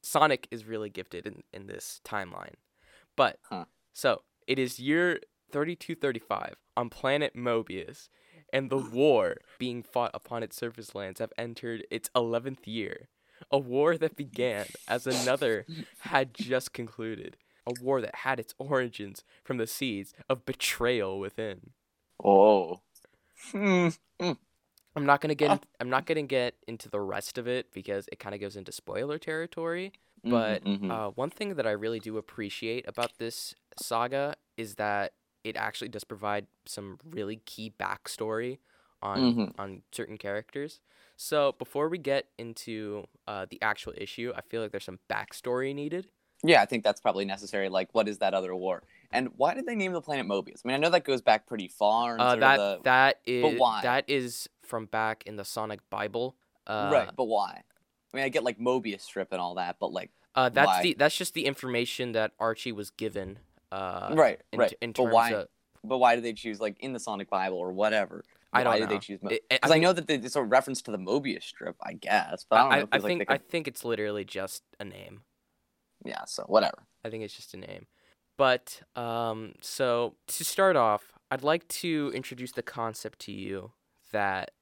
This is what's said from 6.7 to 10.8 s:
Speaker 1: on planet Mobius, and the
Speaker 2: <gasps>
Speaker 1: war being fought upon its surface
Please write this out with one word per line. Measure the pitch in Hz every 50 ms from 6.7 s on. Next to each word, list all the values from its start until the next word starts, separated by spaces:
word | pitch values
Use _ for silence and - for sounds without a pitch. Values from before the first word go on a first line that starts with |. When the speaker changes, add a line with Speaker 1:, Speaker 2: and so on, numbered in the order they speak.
| _
Speaker 1:
on | - 123 117
planet | - - - 131 139 147 151 - _
Mobius, | 120 120 123 117 113 110 - 92 95 82 - 139 - - _ _ _ _ _ _ - _ _
and | - 135 135 123
the | 135
Speaker 2:
<gasps> | 135 127 117
Speaker 1:
war | 113 123 139 151 135 110 95 - - - _ _ - _
being | 127 127 120 120 110
fought | - - 123 120 110 -
upon | - _ - 120 117
its | 113 - -
surface | - - 117 113 -